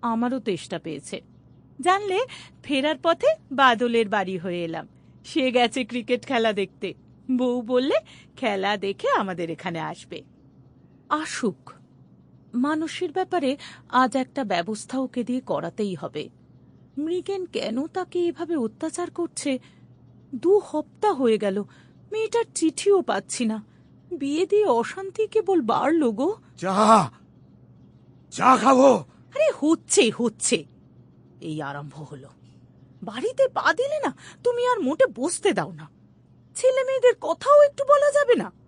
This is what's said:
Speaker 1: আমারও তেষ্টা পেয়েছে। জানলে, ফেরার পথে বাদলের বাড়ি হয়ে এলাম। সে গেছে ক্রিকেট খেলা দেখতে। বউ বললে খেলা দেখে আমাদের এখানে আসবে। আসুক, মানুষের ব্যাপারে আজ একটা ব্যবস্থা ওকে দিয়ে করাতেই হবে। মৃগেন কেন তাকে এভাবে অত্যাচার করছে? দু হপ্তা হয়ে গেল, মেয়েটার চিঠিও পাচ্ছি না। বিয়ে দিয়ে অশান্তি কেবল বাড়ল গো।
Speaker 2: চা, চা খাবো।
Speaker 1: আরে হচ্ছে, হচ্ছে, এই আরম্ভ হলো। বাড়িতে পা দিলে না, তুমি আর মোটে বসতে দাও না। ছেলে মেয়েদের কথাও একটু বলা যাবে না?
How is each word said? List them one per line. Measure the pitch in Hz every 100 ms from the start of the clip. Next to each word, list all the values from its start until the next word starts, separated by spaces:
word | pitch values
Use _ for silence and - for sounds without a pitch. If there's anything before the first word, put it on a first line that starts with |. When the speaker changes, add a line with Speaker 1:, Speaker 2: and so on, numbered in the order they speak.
Speaker 1:
আমারও | 240 226 240 262
তেষ্টা | - 175 - 170
পেয়েছে। | 165 147 - 202 - - - - - -
জানলে, | 294 381 415 381 508 - - -
ফেরার | - 285 285 311
পথে | 330 339 539 640 -
বাদলের | 262 269 226 240 233 220
বাড়ি | 208 185 185
হয়ে | 180 175
এলাম। | 170 165 - - _ -
সে | - 330 262
গেছে | 240 240 269
ক্রিকেট | 233 240 220 247 -
খেলা | 254 226
দেখতে। | 202 190 - 190 151 - - - 254
বউ | 247 247
বললে | 226 254 262 554 - - - -
খেলা | 247 202 190 208
দেখে | 196 196 523
আমাদের | 508 202 175 170
এখানে | 156 185 165
আসবে। | 156 175 - 160 - _ _ _ - _ _ - _
আসুক, | 302 320 - 226 - - - _ _ - _ _ - -
মানুষের | 240 277 311 320 - 359
ব্যাপারে | 294 370 359 269 277 - - -
আজ | 247 254 262
একটা | 254 -
ব্যবস্থা | 226 180 170 214 - 262
ওকে | 262 -
দিয়ে | 240 254
করাতেই | - 156 165 - 208
হবে। | 175 165 151 - _ _ - _ - - -
মৃগেন | 302 359 359 392 359
কেন | - 202 226 311
তাকে | - 359 359 349
এভাবে | - 330 330
অত্যাচার | 220 - 320 - 349
করছে? | - 339 - 294 254 - - - - - - -
দু | 247 330 403
হপ্তা | - 302 294 _ 427
হয়ে | 311 254 220
গেল, | 208 196 202 - - - -
মেয়েটার | 427 440 466 453
চিঠিও | - 320 - 403 403
পাচ্ছি | 262 202 - -
না। | 233 220 - - _ - -
বিয়ে | 349 277 294 370
দিয়ে | 403 415
অশান্তি | 233 226 - 392 370 427
কেবল | 440 381 370
বাড়ল | 226 - 269 330 262
গো। | 208 294 440 - -
Speaker 2:
চা, | 180 190 214 220 147 - - - - - - - - - _ - _
চা | - 240 254
খাবো। | 240 262 269 220 147 _ -
Speaker 1:
আরে | 539 622 -
হচ্ছে, | 302 330 - - 240 -
হচ্ছে, | 233 220 - 220 143 - _ - - _ - -
এই | 165 156
আরম্ভ | 143 143 147 143
হলো। | 151 143 135 _ - - - - - -
বাড়িতে | 180 214 392 508 539
পা | - 285
দিলে | 330 539 605 415
না, | - - -
তুমি | 480 480 494
আর | 480
মোটে | 262 - 523
বসতে | 220 277 - 415
দাও | 208 156
না। | 160 151 _ _ _ _ _ _
ছেলে | - 508 523
মেয়েদের | 523 539 494 453
কথাও | - 330 508 587
একটু | 587 -
বলা | 539 571 587
যাবে | 571 554
না? | 427 196 -